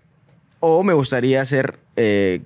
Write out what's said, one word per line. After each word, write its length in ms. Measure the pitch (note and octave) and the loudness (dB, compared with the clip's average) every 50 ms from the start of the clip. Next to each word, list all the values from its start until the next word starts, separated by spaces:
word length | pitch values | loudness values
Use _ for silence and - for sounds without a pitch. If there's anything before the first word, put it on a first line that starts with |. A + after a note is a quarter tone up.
| _ _ _ _ _ _ _ _ _ _ _ - | _ _ _ _ _ _ _ _ _ _ _ -4
o 220 | - E3 D#3+ E3+ F#3+ | 0 2 2 2 2
me 100 | G3+ F3 | 2 2
gustaría 460 | D3 C3 - C#3 B2 A#2+ C3+ C3 C3+ | 0 0 0 -2 -2 0 0 0 0
hacer, 380 | C3+ B2 C#3 C3 C#3 - - - _ _ - A#2+ | 0 -2 -2 -2 -2 -2 -6 -10 _ _ -4 -2
eh, 440 | A2+ G#2+ G#2 G2+ G2 F#2+ F2+ E2 - | 0 0 2 0 0 0 -2 -4 -6